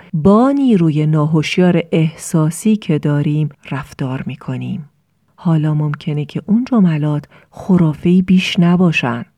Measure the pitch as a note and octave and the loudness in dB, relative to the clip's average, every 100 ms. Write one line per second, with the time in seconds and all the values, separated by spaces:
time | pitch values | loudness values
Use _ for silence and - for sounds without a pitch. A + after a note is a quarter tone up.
0 | - E3 D3+ G#3 B3+ C#4+ C4+ G3+ E3 D3+ | -6 0 4 4 4 2 2 2 2 2
1 | D3+ D#3 D3+ D#3+ D3+ - F3+ E3+ E3 E3 | 0 0 2 0 0 2 2 2 0 0
2 | D#3+ - - E3+ D#3 - G#3+ G#3+ - D3 | 0 -4 -4 0 0 0 0 0 0 -2
3 | D3 D3 C#3+ D3+ D3 - - C#3 - - | 0 0 0 -2 -2 -6 -12 -10 -10 -8
4 | C3+ C3 - B2+ - B2+ B2 - D3 _ | -6 -6 -8 -10 -10 -8 -8 -10 -12 _
5 | _ _ _ _ E3+ D#3+ D#3 D3+ D3+ D3 | _ _ _ _ -2 0 0 -2 -2 -4
6 | - D3+ D3 D3+ - G#3+ B3+ A#3+ F#3 D#3 | -6 -6 -6 -8 -2 -2 0 2 2 0
7 | D3+ D3 D3 - _ - - F3+ D#3+ D3 | -2 -4 -6 -18 _ -12 0 2 2 0
8 | E3+ F#3 F#3 F#3 - - E3+ F3 F3+ D3+ | 2 2 4 2 2 0 2 2 2 0
9 | C3 A#2+ - | -2 -6 -10